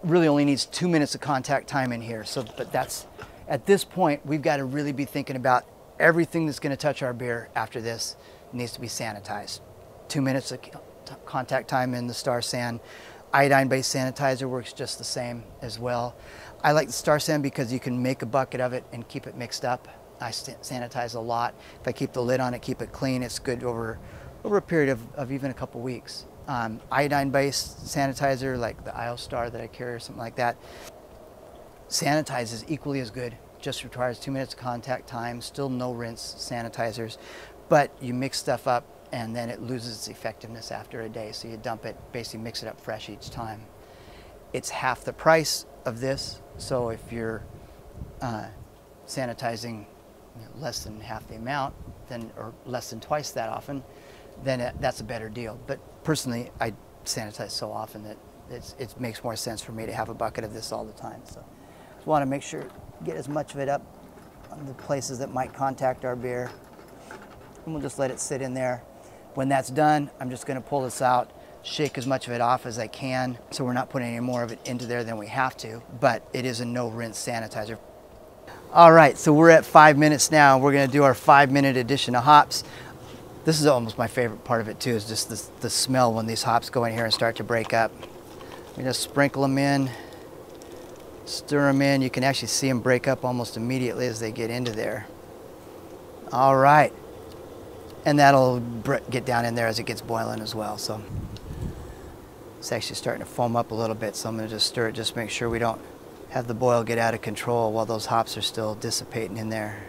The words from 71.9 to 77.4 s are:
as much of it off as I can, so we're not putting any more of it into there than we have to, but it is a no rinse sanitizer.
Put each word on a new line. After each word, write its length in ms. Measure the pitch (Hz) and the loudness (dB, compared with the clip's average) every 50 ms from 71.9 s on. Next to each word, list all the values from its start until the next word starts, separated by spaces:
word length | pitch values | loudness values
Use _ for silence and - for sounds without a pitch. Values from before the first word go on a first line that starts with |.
| - | -2
as 100 | 135 120 | -4 -2
much 200 | 131 135 127 - | -2 -2 -2 -2
of 60 | 123 120 | -4 -2
it 80 | 120 | 0
off 240 | 120 120 127 127 - | 2 2 2 0 0
as 140 | 127 110 117 | -6 -6 -6
I 80 | 113 | -8
can, 500 | 107 - - 135 135 127 127 127 127 123 117 - - | -8 -8 -8 -6 -4 -2 -2 -2 -2 -4 -8 -12 -12
so 120 | - - 139 | -6 -4 -2
we're 100 | 123 123 | -2 0
not 160 | 123 131 - | -2 -2 -2
putting 180 | - 139 120 | -4 -4 -4
any 120 | 120 117 117 | -4 -4 -4
more 220 | 123 127 123 123 | -2 -2 -2 -2
of 100 | 120 113 | -2 -4
it 80 | 113 - - | -6 -10 -8
into 220 | - 123 120 123 | -8 -6 -6 -4
there 160 | 113 120 120 117 | -4 -4 -4 -4
than 140 | 110 113 | -4 -6
we 100 | 107 104 | -8 -8
have 280 | 104 113 135 131 131 - | -6 -2 -2 -2 -2 -2
to, 240 | - - 113 110 120 - - - 120 | -6 -12 -12 -12 -12 -14 -14 -8 2
but 280 | 127 131 117 110 - - - | 2 2 2 2 -4 -6 -6
it 120 | 131 123 | -2 -2
is 140 | 131 123 110 | -2 -2 -2
a 40 | 123 | -4
no 220 | 120 120 123 123 117 | -4 -2 -2 -4 -4
rinse 340 | 110 113 117 113 107 - - | -4 -6 -8 -8 -8 -8 -6
sanitizer. 540 | - 120 117 | -4 -4 -4